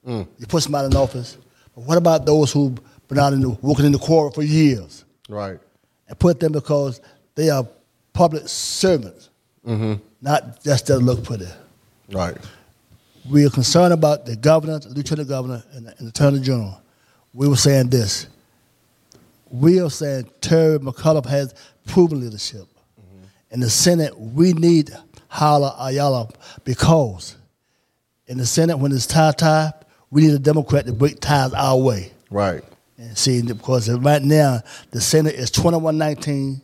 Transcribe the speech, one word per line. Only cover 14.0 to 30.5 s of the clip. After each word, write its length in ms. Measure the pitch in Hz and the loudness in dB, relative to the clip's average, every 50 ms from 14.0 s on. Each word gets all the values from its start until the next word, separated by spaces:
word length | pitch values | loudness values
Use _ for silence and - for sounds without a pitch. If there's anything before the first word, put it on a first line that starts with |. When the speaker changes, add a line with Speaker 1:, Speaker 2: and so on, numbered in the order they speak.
| 160 147 151 143 - | 2 0 0 -2 -4
Speaker 2:
the 100 | 123 117 | -12 -12
governor, 420 | 107 117 156 160 160 151 160 156 151 | -2 2 4 4 4 2 -4 -10 -10
the 100 | 139 101 | -12 -10
lieutenant 400 | 127 143 143 - 160 151 147 131 | -10 -10 -6 -6 -6 -6 -6 -8
governor, 340 | 143 131 127 127 127 113 - _ | -8 -8 -8 -8 -10 -12 -14 _
and 160 | 143 127 113 | -20 -20 -20
the, 40 | 117 - | -20 -20
and 100 | _ - | _ -18
the 20 | 113 | -14
attorney 320 | - - 147 143 139 139 | -2 2 2 2 2 2
general. 400 | 131 131 131 120 107 95 92 - _ _ _ _ _ _ _ _ _ _ _ | -2 -2 -2 -2 -4 -8 -10 -16 _ _ _ _ _ _ _ _ _ _ _
We 140 | 120 139 | -2 0
were 80 | 143 139 | 2 2
saying 340 | - - 143 139 135 127 123 | 4 4 4 4 4 2 2
this. 380 | 131 123 110 98 - - - - _ _ _ _ _ _ _ _ _ _ _ _ _ _ _ _ _ _ _ _ _ _ _ _ | 0 0 0 -2 -6 -8 -10 -16 _ _ _ _ _ _ _ _ _ _ _ _ _ _ _ _ _ _ _ _ _ _ _ _
We 300 | 127 123 139 165 185 185 | -4 2 4 4 4 4
are 100 | 175 151 | 0 -2
saying 400 | 135 - 156 143 135 131 117 - _ _ | -6 -6 -6 -6 -6 -8 -10 -12 _ _
Terry 380 | - - 160 165 160 156 156 147 | -2 2 2 4 4 4 2 0
McAuliffe 480 | 135 135 123 - - 156 160 151 123 | -4 -8 -10 -2 0 2 2 2 0
has 260 | 117 143 143 139 123 - - - _ _ _ _ | -2 -4 -4 -4 -6 -12 -20 -20 _ _ _ _
proven 320 | - - 196 175 165 156 135 | 0 2 4 4 4 2 -4
leadership. 440 | 123 117 107 101 - - - 98 87 _ _ _ _ _ _ _ | -6 -8 -10 -12 -12 -12 -12 -14 -20 _ _ _ _ _ _ _
Speaker 1:
Mm-hmm. 240 | 101 90 95 95 92 95 _ _ _ _ | _ _ -20 -20 -20 -20 _ _ _ _
Speaker 2:
In 80 | 113 123 | -6 -4
the 80 | 123 113 | -2 -2
Senate, 500 | - - - 175 175 165 151 143 - - | 0 2 2 2 2 2 0 -4 -6 -12
we 320 | 110 113 123 143 170 185 | -16 -8 0 2 2 4
need 380 | 175 160 170 170 170 160 147 - - - _ _ _ - _ _ | 4 2 4 4 4 4 2 0 -10 -20 _ _ _ -20 _ _
Hala 440 | - - 151 151 147 147 143 139 - - | -4 -2 2 2 2 2 2 -2 -4 -8
Ayala 480 | 127 135 135 139 143 143 131 123 113 113 - _ - - - - _ | -8 -6 -4 -2 0 0 0 -2 -4 -8 -14 _ -20 -20 -20 -12 _
because 720 | 135 123 - - 156 165 160 139 113 95 87 - - - - _ _ _ _ _ _ _ _ _ _ _ _ _ _ _ _ _ | -6 -2 2 4 4 4 4 2 -2 -6 -12 -16 -18 -20 -20 _ _ _ _ _ _ _ _ _ _ _ _ _ _ _ _ _
in 100 | - 127 127 | -12 -8 -6
the 60 | 123 | -4
Senate, 320 | 117 - 165 165 165 165 | -2 0 2 2 2 0
when 140 | 135 139 143 | 0 0 0
it's 160 | 139 127 117 | 0 -2 -4
tie-tie, 640 | - - 160 156 156 147 - 165 156 156 156 156 156 151 - _ _ _ _ _ _ | 0 2 4 4 4 2 2 2 2 2 2 0 -2 -6 -12 _ _ _ _ _ _
we 120 | 135 147 156 | 4 6 6
need 100 | 156 147 | 6 4
a 60 | 139 | 4
Democrat 460 | 131 151 | 2 2